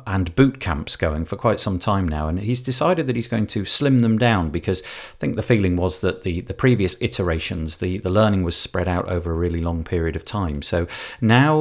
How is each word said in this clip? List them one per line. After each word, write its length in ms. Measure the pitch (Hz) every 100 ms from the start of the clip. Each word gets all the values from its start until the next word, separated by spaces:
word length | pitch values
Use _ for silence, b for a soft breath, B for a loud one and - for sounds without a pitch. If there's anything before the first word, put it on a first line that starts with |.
| -
and 280 | 95 87
boot 260 | 85 135 -
camps 360 | - 73 - -
going 280 | 85 76
for 120 | 82 -
quite 240 | 117 -
some 180 | 104 92
time 280 | - 98 90
now, 220 | 76 78
and 120 | 90
he's 200 | 107 123
decided 460 | 131 131 165 180 131
that 100 | 120
he's 100 | 113
going 200 | 117 104
to 180 | 110
slim 380 | 95 - 143 127
them 160 | 117 110
down 320 | 120 104 80
because 320 | 82 - 92
I 340 | - - - -
think 180 | - 92
the 60 |
feeling 340 | - 113 92 87
was 240 | 90 -
that 240 | 92 -
the, 180 | 98 87
the 100 | -
previous 480 | 98 131 113 92 -
iterations, 760 | 113 - 90 80 - 87 80 -
the, 180 | 92 92
the 140 | 92
learning 320 | 98 107 98
was 120 | 87
spread 320 | - - 90 87
out 220 | 87 90
over 220 | 90 85
a 40 |
really 280 | 82 87 85
long 200 | 82 82
period 320 | 80 87 82
of 120 | 78 -
time. 340 | 107 87 71
So 260 | - 87 85 B B B
now 160 | 110 117 147 156